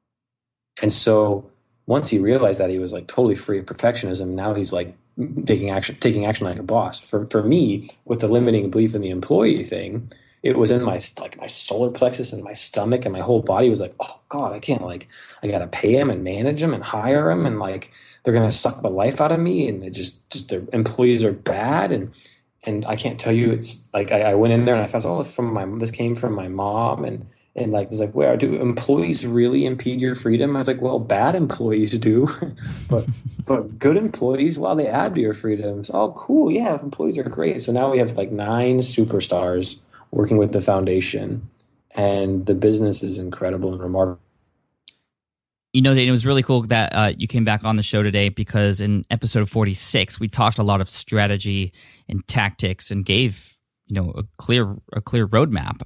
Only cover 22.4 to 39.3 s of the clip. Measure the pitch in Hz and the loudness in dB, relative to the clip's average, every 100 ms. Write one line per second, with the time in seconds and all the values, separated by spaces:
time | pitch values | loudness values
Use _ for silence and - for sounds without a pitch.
22.4 | _ _ 110 107 104 107 120 117 117 117 | _ _ -6 -4 -4 -4 -4 -4 0 2
23.4 | 120 117 - - - 101 98 107 107 101 | 2 0 -4 -10 -6 -4 0 2 4 4
24.4 | 117 117 120 117 101 117 139 175 139 - | 6 4 4 2 0 -2 -2 -4 -4 -4
25.4 | 120 107 95 113 113 - 117 117 120 101 | -4 -4 -4 -4 -6 -4 -4 -2 -4 -4
26.4 | 92 95 101 110 120 139 127 110 - _ | -6 -4 -2 0 0 -2 -6 -8 -12 _
27.4 | _ - 113 104 101 107 107 131 135 120 | _ -6 -2 -2 -2 -4 -4 -2 0 2
28.4 | 135 151 123 120 - 147 165 - 120 120 | 0 0 -2 -2 0 0 0 -2 0 2
29.4 | 120 139 135 123 127 127 127 123 117 120 | 2 2 0 -2 -4 -2 -2 -2 0 2
30.4 | 143 139 131 131 131 127 113 101 135 180 | 2 0 -2 -2 -2 -2 0 2 2 2
31.4 | 147 - 113 107 107 113 113 113 147 - | 0 -2 0 0 0 0 2 4 2 0
32.4 | - - - - - 113 - - - - | -8 -8 -10 -8 -2 0 0 -6 -8 -6
33.4 | - 131 - 110 139 185 220 - 123 135 | -2 -2 -2 0 4 4 2 0 0 2
34.4 | 156 151 - 156 127 135 180 165 110 107 | 0 0 0 0 0 0 0 0 0 0
35.4 | 110 104 104 101 98 98 107 - - 302 | -2 -2 -4 -6 -4 0 0 -2 2 4
36.4 | 285 196 226 143 143 - 156 160 120 - | 4 2 0 -2 -6 -4 -2 -2 -4 -2
37.4 | - - 120 123 135 131 113 113 98 104 | -2 -2 0 0 2 2 0 -2 -4 -4
38.4 | 104 117 123 127 127 117 110 101 - | -2 0 2 2 2 2 2 0 0